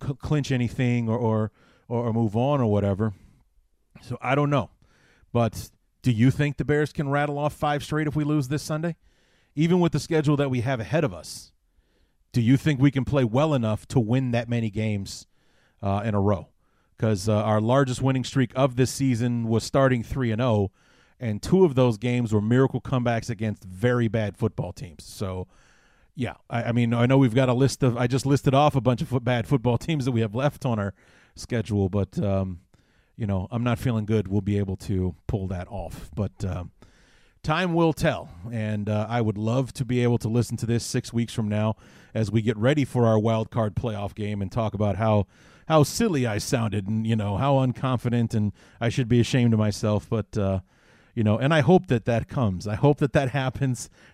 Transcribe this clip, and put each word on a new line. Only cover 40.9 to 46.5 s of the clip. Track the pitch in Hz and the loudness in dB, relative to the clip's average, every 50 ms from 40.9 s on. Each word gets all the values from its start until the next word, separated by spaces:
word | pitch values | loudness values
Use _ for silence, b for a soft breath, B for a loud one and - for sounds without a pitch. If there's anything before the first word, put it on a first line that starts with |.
| - 127 - - | -4 -4 -4 -4
weeks | 117 117 117 107 | -4 -4 -4 -2
from | - 120 110 104 | -4 -4 -4 -2
now | 104 107 107 110 107 B B B B B B B B | -2 0 0 -2 -2 B B B B B B B B
as | 110 110 101 | -4 -2 0
we | 104 113 | 0 0
get | 104 120 110 | 0 0 0
ready | 104 107 127 147 147 131 | 0 2 2 2 2 0
for | - - 123 117 | 0 2 2 4
our | 113 110 110 | 4 4 4
wild | 107 113 113 113 107 - | 2 2 0 -2 -4 -4
card | - 120 110 104 82 | -4 -4 -4 -2 -4
playoff | - - 117 104 101 101 110 - | -4 -6 -4 -6 -6 -8 -10 -8
game | - 104 104 104 101 | -8 -8 -6 -4 -4
and | 98 92 | -6 -4
talk | - 120 110 104 - | -4 -4 -4 -2 -2
about | 98 107 101 95 | -2 0 0 0
how, | 95 113 110 107 104 98 b b b b b b b b - | 0 2 2 4 2 2 b b b b b b b b 2
how | 160 156 143 | 4 4 4
silly | - - - 233 220 170 135 123 | 4 2 0 0 2 2 0 0
I | 113 104 101 | 0 -2 -4
sounded | - - | -2 -2